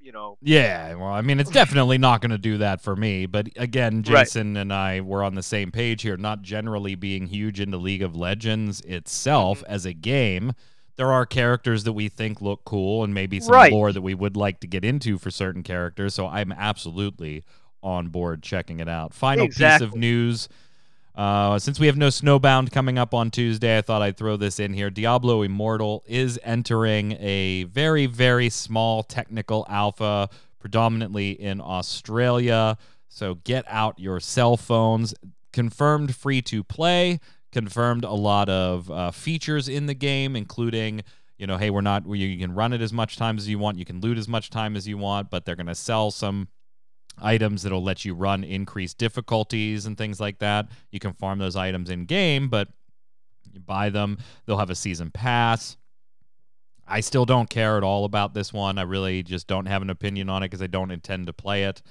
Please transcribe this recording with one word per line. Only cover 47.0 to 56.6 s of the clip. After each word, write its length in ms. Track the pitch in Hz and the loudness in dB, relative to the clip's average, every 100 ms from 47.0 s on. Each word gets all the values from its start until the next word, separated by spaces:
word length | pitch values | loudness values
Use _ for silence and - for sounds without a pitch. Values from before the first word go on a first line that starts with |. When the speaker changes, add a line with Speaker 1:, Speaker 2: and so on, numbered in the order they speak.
| - - | -20 -6
Speaker 2:
items 440 | 107 113 107 101 | 2 2 2 -2
that'll 200 | 98 92 | -4 -2
let 220 | 95 92 | -2 -4
you 80 | 101 | -6
run 320 | 87 98 98 | -4 0 0
increased 540 | 82 98 98 101 90 - | -2 -6 -6 -6 -8 -2
difficulties 880 | 113 - - 113 107 113 107 107 107 | -4 -2 -2 -2 0 -2 -4 -4 -8
and 100 | 104 | -8
things 240 | 107 95 | -8 -6
like 180 | 104 101 | -6 -4
that. 280 | 104 104 107 120 - | 0 0 -2 -10 -14
You 100 | 98 | -10
can 140 | 98 | -8
farm 240 | - 98 98 | -6 -6 -4
those 180 | 95 95 | -4 -4
items 320 | 92 92 87 | -4 -4 -6
in 160 | 90 | -8
game, 460 | 87 185 180 139 139 | -4 0 0 0 0
but 180 | 113 101 - - - - - - - - | -2 -2 -8 -20 -20 -20 -20 -20 -20 -20
you 80 | 95 | -18
buy 300 | 90 98 104 | -6 -2 0
them. 300 | 101 101 101 - - | 0 -2 -4 -10 -14
They'll 140 | - 104 | -4 -2
have 100 | 95 | -2
a 60 | |
season 360 | 90 101 82 82 | -4 -6 -6 -8
pass. 680 | - 123 120 117 117 - - - - - - - - - - | -4 0 2 2 2 -4 -18 -20 -20 -20 -20 -20 -20 -20 -20